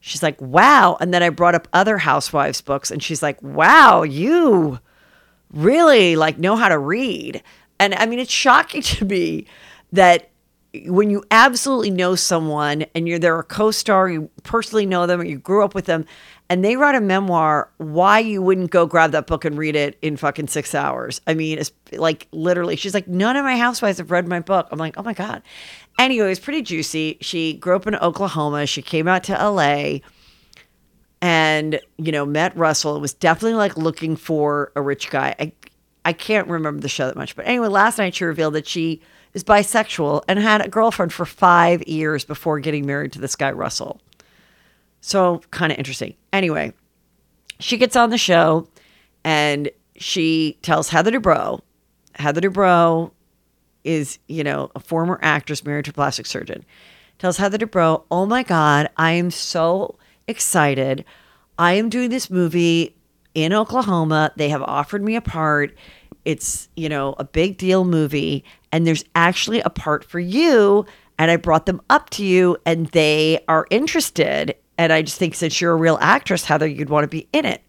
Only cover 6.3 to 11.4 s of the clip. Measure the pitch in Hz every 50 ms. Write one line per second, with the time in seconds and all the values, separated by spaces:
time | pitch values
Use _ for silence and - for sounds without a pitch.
6.3 | 151 - 165 185 214 220 240 202 170 151 139 143 175 226 269 247 185 - 151 -
7.3 | - - _ _ _ _ _ _ _ _ 196 202 196 - 220 226 233 240 254 247
8.3 | - - - 277 247 302 330 - - 302 - - - - 214 190 202 185 170 160
9.3 | 160 78 - _ - - - - - - _ _ - 190 185 180 170 170 - _
10.3 | _ _ _ _ _ _ _ _ _ - - 165 180 185 214 208 202 202 - _
11.3 | 214 226